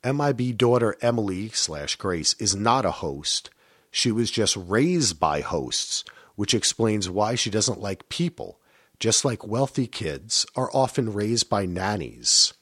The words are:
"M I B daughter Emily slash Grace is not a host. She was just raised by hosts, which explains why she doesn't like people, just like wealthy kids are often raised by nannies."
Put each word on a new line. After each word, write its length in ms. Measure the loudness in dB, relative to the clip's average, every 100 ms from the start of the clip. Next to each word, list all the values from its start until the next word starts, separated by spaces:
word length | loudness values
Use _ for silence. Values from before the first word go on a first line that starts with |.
"M 160 | -2 0
I 140 | 0
B 180 | 0 -2
daughter 460 | 2 4 6 4 2
Emily 480 | 0 2 0 -2 -4
slash 460 | -4 -4 -4 -6 -4
Grace 400 | -2 0 0 0
is 160 | -2
not 320 | 0 2 2 2
a 60 |
host. 580 | -2 -6 -6 -4 -4 -6 _ _ _ _
She 220 | -2 0
was 200 | 2 0
just 260 | 2 0 0
raised 600 | 0 2 4 2 0 2
by 240 | 0 2
hosts, 640 | -2 -4 -2 -4 -4 -6 -8 -18 -20 -6
which 180 | 0
explains 560 | 2 0 0 2 2 -2
why 260 | 0 0 0
she 140 | 0
doesn't 300 | 0 0 -2
like 300 | -6 -8 -8
people, 500 | -4 -4 -4 -14 -14 _ _ _ _
just 240 | 2 2
like 240 | 2 -2 -4
wealthy 400 | -2 0 0 -4
kids 580 | -4 -6 -6 -4 -2 -2 -4
are 120 | -2
often 400 | 2 2 0 -2
raised 360 | -2 -2 0 0
by 160 | 0 0
nannies." 880 | -2 -2 -2 -6 -6 0 2 2 0